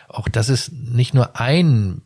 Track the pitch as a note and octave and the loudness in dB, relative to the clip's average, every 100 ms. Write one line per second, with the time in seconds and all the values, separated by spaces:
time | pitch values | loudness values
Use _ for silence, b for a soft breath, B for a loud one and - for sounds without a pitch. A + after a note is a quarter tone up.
0 | B - - - A2+ C3 - - A2+ A#2+ | B -8 -4 -2 0 0 -2 -10 -4 0
1 | B2 C3 A#2 - A#2 D#3+ E3+ A#2 G2+ F2 | 2 2 0 -2 0 2 4 2 0 -4